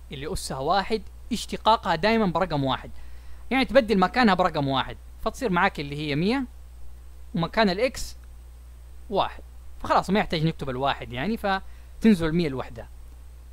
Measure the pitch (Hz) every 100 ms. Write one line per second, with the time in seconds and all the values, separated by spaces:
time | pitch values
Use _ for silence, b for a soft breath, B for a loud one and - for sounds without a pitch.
0 | - 143 135 185 - 135 143 190 190 220
1 | - - - 220 - 202 - 226 202 165
2 | 202 226 196 160 185 147 135 120 117 -
3 | b b b b b 262 262 240 214 202
4 | 180 247 226 180 180 160 139 131 120 117
5 | - - 226 - 233 175 190 170 143 143
6 | 151 143 190 269 247 - - - - -
7 | - - - - 160 170 185 185 269 -
8 | - - - - - - - - - -
9 | - 190 113 - - - - - - 302
10 | 175 208 170 165 160 - 135 127 135 -
11 | 123 123 170 226 202 190 - - - -
12 | 226 185 160 170 156 127 - 113 - -
13 | - - - - -